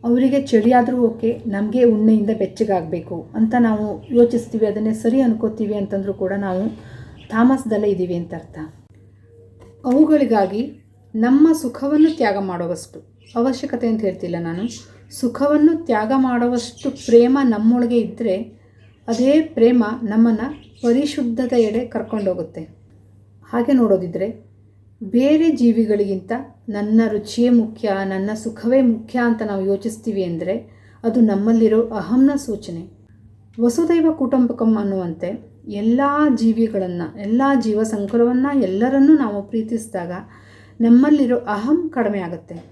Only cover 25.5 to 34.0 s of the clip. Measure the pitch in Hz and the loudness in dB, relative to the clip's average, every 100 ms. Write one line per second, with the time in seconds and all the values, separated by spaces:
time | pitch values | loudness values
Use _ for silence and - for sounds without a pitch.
25.5 | 269 233 226 220 202 196 190 190 233 269 | 2 2 2 0 0 0 -4 -6 -8 -10
26.5 | - - 202 208 220 226 208 208 - 240 | -18 -10 -6 0 2 2 -2 -6 -2 2
27.5 | 240 220 - 220 196 196 190 196 220 226 | 4 2 -4 -4 -2 -4 -4 -4 -6 -8
28.5 | 220 233 262 254 220 - 247 240 226 208 | -6 0 2 2 0 -4 -2 0 0 -4
29.5 | 196 190 196 220 220 - 196 180 165 175 | -4 -2 -2 -4 -8 -6 -4 -4 -4 -4
30.5 | 220 - - - - 233 226 220 196 208 | -6 -8 -20 -20 -6 -2 2 4 4 2
31.5 | 226 220 220 233 220 170 247 269 277 254 | 4 4 2 0 -4 -2 2 2 2 -6
32.5 | 202 - 165 180 - _ - - - - | -10 -8 -12 -14 -20 _ -20 -20 -20 -20
33.5 | - 240 240 339 339 | -2 0 2 2 2